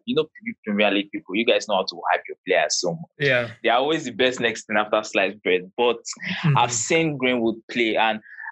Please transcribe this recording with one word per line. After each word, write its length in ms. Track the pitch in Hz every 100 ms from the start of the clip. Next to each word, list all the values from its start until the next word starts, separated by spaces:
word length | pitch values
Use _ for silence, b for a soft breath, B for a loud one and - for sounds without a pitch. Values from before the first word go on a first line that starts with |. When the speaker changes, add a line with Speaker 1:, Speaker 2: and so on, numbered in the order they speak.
| -
Speaker 1:
You 100 | 135
know, 100 | 156 -
you 120 | 113 113 -
Premier 240 | 101 104
League 220 | 98 98
people, 240 | 101 - 95
you 100 | 117
guys 220 | 104 104
know 80 | 98
how 80 |
to 180 | 95 85 87
hype 120 | 90 -
your 100 | 76 -
players 320 | 87 78 -
so 140 | 87
much. 80 | 82 85 -
Speaker 2:
Yeah. 300 | 143 127 117 110
Speaker 1:
They 60 | 113
are 80 | 117
always 280 | 143 160 127
the 80 |
best 260 | 104 127 123
next 260 | 117 113 -
thing 120 | 104
after 260 | 104 107
sliced 400 | 107 104 95 -
bread. 280 | 98 90 92 -
But 200 | 120 117 - - B 185
Speaker 2:
Mm-hmm. 140 | 170 135
Speaker 1:
I've 160 | 120
seen 440 | - - 165 165 143
Greenwood 400 | 127 127 113 110 -
play, 260 | 123 113 104
and 220 | 110 107 B B B